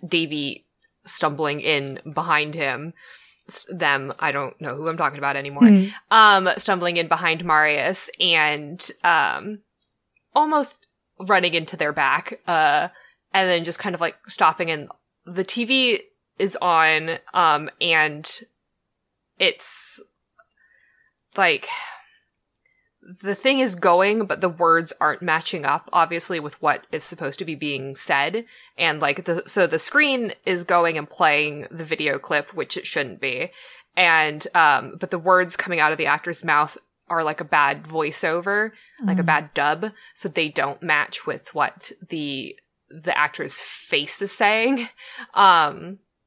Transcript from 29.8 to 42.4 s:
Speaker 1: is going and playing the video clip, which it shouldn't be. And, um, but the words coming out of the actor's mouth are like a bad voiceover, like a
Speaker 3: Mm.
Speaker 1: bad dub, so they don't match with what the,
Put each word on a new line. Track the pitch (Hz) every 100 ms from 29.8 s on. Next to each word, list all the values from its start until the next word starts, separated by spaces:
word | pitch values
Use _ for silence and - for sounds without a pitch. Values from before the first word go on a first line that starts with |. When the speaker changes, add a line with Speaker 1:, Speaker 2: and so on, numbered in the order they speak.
| - 285 294 262 220 - -
Speaker 1:
is | 180
going | 175 175 170 160
and | 151
playing | - 165 147 151 147 120
the | 165
video | 156 160 151 139
clip, | - 151 147
which | 170 143 -
it | -
shouldn't | 156 135 90
be. | 135 123 175 - - - _ -
And, | 175 160 156 151 -
um, | 175 156 135 110 -
but | -
the | 180
words | 170 185 180 -
coming | - 170
out | 151
of | 151
the | 156
actor's | 147 170 160 165
mouth | 151 151 - _ _ -
are | 170
like | 156 156
a | 156
bad | 156 143 147 156
voiceover, | 160 151 147 170 165 180 202 220 - _ -
like | 220 185
a |
Speaker 3:
Mm. | 175
Speaker 1:
bad | 151 151 -
dub, | 143 160 214 - -
so | - 196
they | 165 156
don't | 147 139 139
match | 170 151 - - -
with | - - 151
what | 139 - - - -
the, | 165 147 135